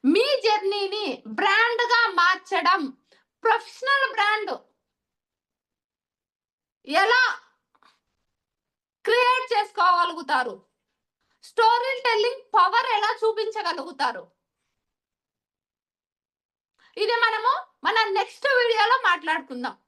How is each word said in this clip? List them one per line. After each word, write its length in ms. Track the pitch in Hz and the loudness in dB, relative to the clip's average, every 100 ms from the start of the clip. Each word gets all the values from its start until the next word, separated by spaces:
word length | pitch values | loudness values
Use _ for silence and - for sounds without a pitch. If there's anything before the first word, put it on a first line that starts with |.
| 254 | 4
మీ 140 | 370 539 539 | 2 4 2
జర్నీని 600 | 427 415 392 403 392 415 381 262 226 220 | 2 0 0 -4 -4 -6 -6 -8 -10 -2
బ్రాండ్ 440 | 392 403 466 466 480 | 0 2 2 0 2
గా 100 | 480 453 359 | 2 2 2
మార్చడం, 600 | 349 370 - 381 330 359 277 - _ _ _ _ | 2 0 -2 -2 2 0 -2 -10 _ _ _ _
ప్రొఫెషనల్ 640 | 453 453 - - 523 554 539 | 0 0 -2 -10 -2 0 0
బ్రాండ్ 380 | 427 415 427 403 269 _ _ _ _ _ _ _ _ _ _ _ _ _ _ _ _ _ _ _ _ _ _ - 302 | 0 0 0 -4 -10 _ _ _ _ _ _ _ _ _ _ _ _ _ _ _ _ _ _ _ _ _ _ -4 0
ఎలా 180 | 403 480 453 - _ _ _ _ _ _ _ _ _ _ _ _ _ _ _ _ - | 4 4 2 -4 _ _ _ _ _ _ _ _ _ _ _ _ _ _ _ _ 0
క్రియేట్ 380 | 466 494 508 508 | 2 4 2 0
చేసుకోగలుగుతారు, 1000 | 453 403 - 359 349 349 330 277 277 247 190 _ _ _ _ _ _ _ _ - | -2 -2 0 2 2 0 -4 -4 -2 -2 -10 _ _ _ _ _ _ _ _ -8
స్టోరీ 420 | - 440 466 523 523 508 | 2 4 4 0 -4 -2
టెల్లింగ్ 360 | 440 466 523 - 392 | 0 -2 -4 -2 2
పవర్ 320 | 370 440 508 427 | 2 2 -2 -2
ఎలా 140 | 415 453 | -2 -2
చూపించగలుగుతారు, 1000 | 440 440 440 427 349 339 320 - 269 202 170 _ _ _ _ _ _ _ _ _ _ _ _ _ _ _ _ _ _ _ _ _ _ _ _ _ _ - | -2 -2 -4 -6 -6 -8 -10 -6 -6 -6 -16 _ _ _ _ _ _ _ _ _ _ _ _ _ _ _ _ _ _ _ _ _ _ _ _ _ _ -6
ఇది 120 | 440 466 | -2 0
మనము 280 | 466 440 466 571 - _ 330 | 0 0 -2 -2 -6 _ -4
మన 100 | 440 427 392 | -2 0 -2
నెక్స్ట్ 300 | 480 - 554 508 | -4 -4 0 2
వీడియోలో 400 | 480 440 415 523 440 | 2 2 2 2 2
మాట్లాడుకుందాం. 680 | 349 320 311 277 247 247 - | -2 -2 -6 -6 -10 -10 -12